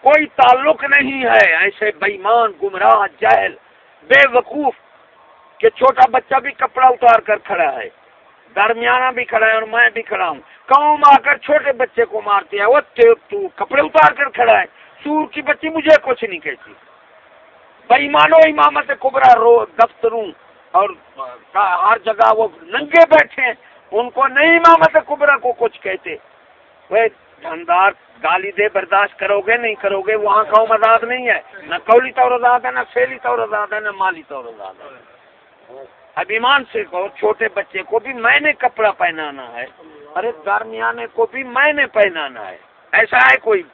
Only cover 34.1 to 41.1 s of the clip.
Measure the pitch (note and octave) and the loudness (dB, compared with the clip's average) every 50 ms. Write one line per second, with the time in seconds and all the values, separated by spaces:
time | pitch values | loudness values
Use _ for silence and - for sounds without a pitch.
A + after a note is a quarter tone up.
34.1 | F#3 E3 D3+ _ D3 C3+ B2 A#2 A2+ G#2+ G2 F#2+ F#2+ _ - C#3+ C3+ B2 A#2 _ | -4 -6 -12 _ -16 -16 -16 -16 -18 -18 -18 -18 -18 _ -20 -20 -20 -20 _ _
35.1 | _ _ _ _ _ _ _ _ _ _ _ _ B2 C3+ C3+ - _ _ _ _ | _ _ _ _ _ _ _ _ _ _ _ _ -20 -20 -20 -20 _ _ _ _
36.1 | _ - F3+ F3+ G#3 A3 A#3 B3 C#4 C#4+ C4 - - A#3 G#3 E3 - F3+ F#3 G3+ | _ -10 -8 -6 -6 -4 -2 0 0 0 -2 -4 -10 -10 -10 -8 -8 -8 -8 -8
37.1 | - - - G#3+ G#3+ - A3+ A3 - G3+ G3 _ _ F#3+ F#3 - G3 A3+ G#3+ C4 | -10 -4 -4 -4 -2 -2 -6 -6 -6 -8 -10 _ _ -14 -12 -6 -6 -6 -6 -6
38.1 | C4 A#3+ A3+ A#3 C4+ C#4+ D4 D4+ C#4+ _ - B3 - - A3 G#3 F#3+ _ F#3 F3 | -14 -4 -2 0 0 0 0 -2 -4 _ -4 -6 -4 -2 -2 -2 -2 _ -4 -6
39.1 | E3 D#3+ D#3 D3 C#3 C#3 C3 A#2+ A#2 A#2+ B2 C3 _ _ E3+ D#3+ D#3 D3 - - | -4 -6 -10 -12 -12 -14 -18 -18 -14 -14 -16 -16 _ _ -20 -20 -20 -20 -20 -12
40.1 | - F3 F#3+ A#3 A#3 A3+ - G3+ G3+ G#3 A3 A3+ A3 A3+ A3+ A3+ A#3 A#3+ A#3 A3+ | -10 -8 -8 -8 -10 -10 -6 -4 -4 -4 -4 -8 -12 -8 -6 -6 -6 -6 -12 -14